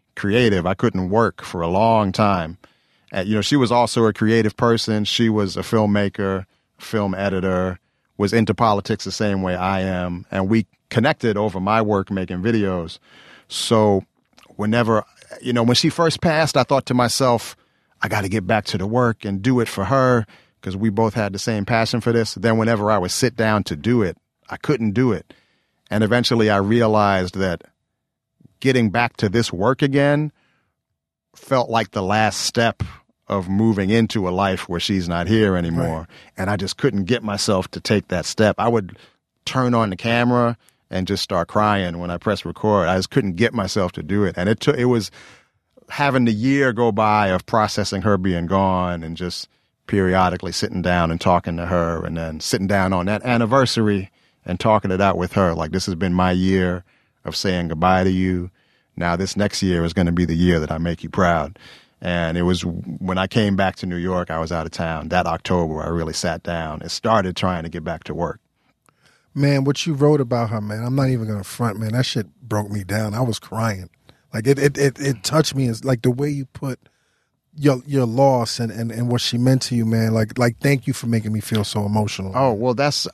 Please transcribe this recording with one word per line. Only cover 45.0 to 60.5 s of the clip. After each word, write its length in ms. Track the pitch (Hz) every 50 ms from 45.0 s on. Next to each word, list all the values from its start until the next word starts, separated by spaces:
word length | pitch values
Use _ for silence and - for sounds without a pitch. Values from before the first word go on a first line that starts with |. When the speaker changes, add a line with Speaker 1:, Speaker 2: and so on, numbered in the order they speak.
| 98 - - - - - - - _ _ _ _ _ _ _ _ _ -
Speaker 1:
having 340 | - - 147 139 127 131 120
the 80 | 117 110
year 400 | 104 117 135 139 139 139 127 113
go 180 | 113 120 117
by 380 | 101 107 107 107 107 107 104 95
of 160 | 92 90 -
processing 580 | - - 110 107 107 - 104 98 - 104 95 92
her 140 | 110 101
being 300 | 92 92 95 90 85 85
gone 560 | 82 95 98 98 95 92 90 90 90 87 85 82
and 140 | 80 82
just 320 | 82 90 87 - - - - _ _ _ _ _ _ _
periodically 640 | - 110 101 95 92 92 92 92 90 87 90 - 90 87
sitting 300 | - 104 98 - 92 85
down 280 | 90 90 87 85 82
and 100 | 82 82
talking 360 | - 92 87 85 - 90 85 85
to 80 | 87
her 380 | 92 92 87 85 85 85 82 82
and 120 | 82 82
then 240 | 82 82 80 78 78
sitting 260 | - - - 104 95
down 260 | 95 101 98 92 92 95
on 140 | 90 87
that 180 | 98 107 104 -
anniversary 840 | 123 123 117 117 107 127 139 131 - - 117 110 104 101 98 95 - _ _ _ _ _ _ -
and 120 | - 92 -
talking 320 | - 113 107 104 - 98
it 100 | 95 92
out 180 | 101 98 90 87
with 140 | 90 90 -
her. 220 | 104 95 87 82
Like, 180 | 80 80 78 82
"This 140 | 92 -
has 80 | 101 90
been 180 | 82 98 90 87
my 160 | 90 90 92 90
year 520 | 90 92 95 95 95 90 90 90 90 - _ _ _ _ _ _ _ -
of 120 | - 80
saying 320 | - - 98 92 90 87 82
goodbye 360 | 82 78 85 92 92 92 95
to 60 | 95
you. 400 | 92 92 92 92 92 90 87 90 - _ _ _ _ _ _ _ -
Now 200 | 85 87 87 85
this 200 | 87 95 92 -
next 260 | 98 101 101 - - 98
year 220 | 92 87 85 85
is 80 | 85 87
gonna 200 | 101 90 85 87
be 120 | 87 87
the 100 | 82 85
year 240 | 82 90 90